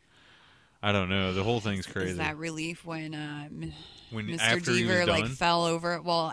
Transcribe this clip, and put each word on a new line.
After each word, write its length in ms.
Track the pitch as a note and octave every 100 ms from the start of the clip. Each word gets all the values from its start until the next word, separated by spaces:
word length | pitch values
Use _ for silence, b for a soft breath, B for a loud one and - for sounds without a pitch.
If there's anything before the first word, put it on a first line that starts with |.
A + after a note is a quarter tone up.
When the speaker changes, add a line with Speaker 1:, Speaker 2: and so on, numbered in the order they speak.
| b b b b b b b b
Speaker 1:
I 100 | G#2
don't 160 | G2+ F#2
know. 240 | G2 F#2+
The 100 | F#2
whole 180 | G2+ A#2+
thing's 260 | G#2 G2 -
Speaker 2:
Is, 60 |
Speaker 1:
crazy. 180 | G2 F#2
Speaker 2:
is 60 | F2+
that 180 | D#3 D3+
relief 480 | E3 D#3 E3 E3+
when, 300 | E3+ D#3+ D#3
uh, 300 | D3+ D3+ D3 D3
M-, 260 | D3+ D#3+ D#3 B B B
Speaker 1:
When, 160 | A2+ G#2+
Speaker 2:
Mister 180 | - A2+
Speaker 1:
after 240 | A#2 A#2+
he 120 | A#2+
was 80 | A#2
Speaker 2:
Deaver, 120 | F3+ F3
like, 140 | E3
Speaker 1:
done? 80 | A2+
Speaker 2:
fell 300 | C3+ E3+ E3+
over? 360 | E3+ E3 F3 E3+
Well, 280 | E3+ E3+ D#3+